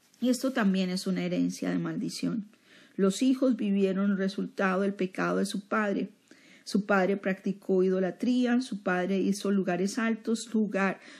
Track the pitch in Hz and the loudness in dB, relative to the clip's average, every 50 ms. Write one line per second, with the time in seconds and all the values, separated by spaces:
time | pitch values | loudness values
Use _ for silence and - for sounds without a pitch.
0 | _ _ _ _ 240 254 247 247 - 262 262 247 214 196 185 190 190 180 180 190 | _ _ _ _ 0 0 2 2 0 -2 0 2 2 2 2 2 0 -2 -2 -4
1 | - 190 185 180 180 175 180 180 - 180 185 - 185 - - 170 170 165 160 - | -2 -2 -2 -2 -2 -2 0 0 0 0 -2 -2 -4 -2 -2 -2 -2 -4 -4 -4
2 | - - - - - - - - - - - _ _ _ - - - - _ - | -6 -6 -6 -4 -4 -4 -4 -4 -6 -8 -16 _ _ _ -20 -20 -20 -12 _ 0
3 | 190 196 190 - 254 262 269 262 269 262 240 - 208 202 196 196 196 190 190 190 | 2 2 2 2 2 2 2 4 2 2 2 0 0 0 2 2 2 2 2 0
4 | 202 202 202 190 190 196 196 - 190 180 - - 196 190 185 185 202 202 202 - | 0 0 0 0 0 -2 -2 -4 -6 -6 -4 -2 0 0 2 2 0 0 0 -2
5 | 190 185 - 180 175 175 175 185 196 196 - 196 - - 214 220 214 202 202 180 | -4 -4 -2 -4 -2 0 0 0 0 -2 -4 -6 -6 -4 -2 -2 0 0 -2 -2
6 | - - - _ _ _ - - - - - - _ - - 202 202 - 208 190 | -4 -6 -8 _ _ _ -20 -20 -20 -20 -20 -20 _ -2 -2 -2 2 2 2 4
7 | 185 180 196 196 - 196 190 190 - 202 190 - - - 190 185 185 190 185 185 | 4 2 2 0 -2 -2 -4 -2 -4 -6 -6 -4 -2 0 2 2 4 2 2 2
8 | 190 175 170 - - 233 247 254 247 240 240 247 254 - 214 196 - 190 180 180 | 0 -2 -2 -2 -2 0 2 2 2 2 2 0 0 -2 -6 -6 -2 -2 0 0
9 | 180 185 196 190 185 196 196 202 - 196 202 196 180 180 175 175 185 196 - - | 0 0 0 2 2 0 0 0 0 0 0 2 2 0 0 0 0 -2 -2 -2
10 | 226 226 226 220 - 226 226 226 - - - 220 214 190 - 190 196 190 - - | 0 0 -2 -2 -2 -4 -4 -4 -4 -2 0 0 0 0 0 0 0 0 -2 -4
11 | - - - | -10 -18 -20